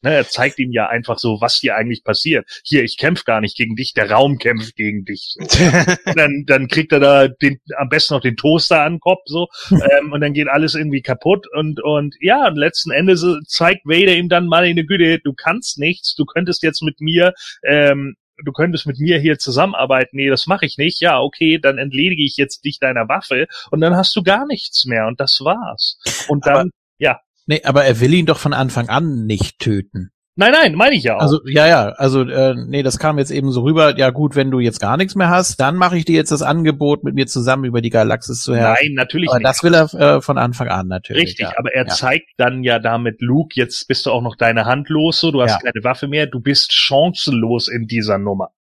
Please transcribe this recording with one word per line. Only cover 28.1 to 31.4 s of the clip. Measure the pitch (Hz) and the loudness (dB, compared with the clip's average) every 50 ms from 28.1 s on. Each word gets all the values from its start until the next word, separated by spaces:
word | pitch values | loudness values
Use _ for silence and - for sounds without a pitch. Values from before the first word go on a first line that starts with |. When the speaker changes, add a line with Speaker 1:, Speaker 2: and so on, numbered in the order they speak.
| 160 | 4
Speaker 3:
ihn | 180 165 | 4 4
doch | 156 160 - | 2 0 0
von | - 151 | 0 -4
Anfang | 139 123 131 131 - 127 120 117 | 0 0 -2 -2 -2 -4 -4 -2
an | 110 135 170 165 143 120 110 | -2 -2 0 0 -2 -2 -2
nicht | 107 110 95 - - - _ | -2 -2 -2 -2 -4 -6 _
töten. | - 120 107 98 95 _ _ 95 92 - _ _ _ _ _ | -2 -2 -2 -2 -4 _ _ -12 -12 -12 _ _ _ _ _
Speaker 1:
Nein, | - 196 226 | 2 2 4
nein, | 269 311 320 220 151 | 4 4 4 2 2
meine | 160 214 269 294 | 0 0 0 0
ich | 202 117 | 0 0
ja | 120 110 | 0 0
auch. | 95 | 0
Speaker 3:
Also, | 160 143 143 156 | 2 2 2 0